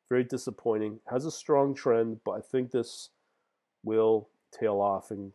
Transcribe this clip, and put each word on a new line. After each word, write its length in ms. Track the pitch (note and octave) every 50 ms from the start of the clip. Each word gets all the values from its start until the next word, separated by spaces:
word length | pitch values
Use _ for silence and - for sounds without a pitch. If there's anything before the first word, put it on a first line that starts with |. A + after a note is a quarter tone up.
| _ -
Very 160 | B2 B2+ B2+
disappointing. 800 | A#2+ C3+ A#2+ - - A2+ - - A#2+ A2 G#2+ G#2+ G#2+ G#2 A2+ - -
Has 180 | A#2+ C3 C#3+
a 60 | D#3+
strong 440 | - - - - D#3 C#3 C#3 C#3 C3+
trend, 480 | C3+ - C3+ - A2+ A2+ A2+ A2 A2 -
but 80 | G#2+
I 80 | F#2 G#2+
think 320 | - - - C3 B2+ A#2
this 380 | - B2 A#2 - - - - - _ _ _ _ _ _ _ _ _ _ _ _ _ _ -
will 460 | G#2+ A2 A2 A2 A2 A2 G#2+ G#2 - _ _ _ _ - -
tail 220 | A2 A2 G#2 G2
off 320 | G2+ G2+ G2 F#2+ - -
and 220 | G#2+ G2+ G2+ G2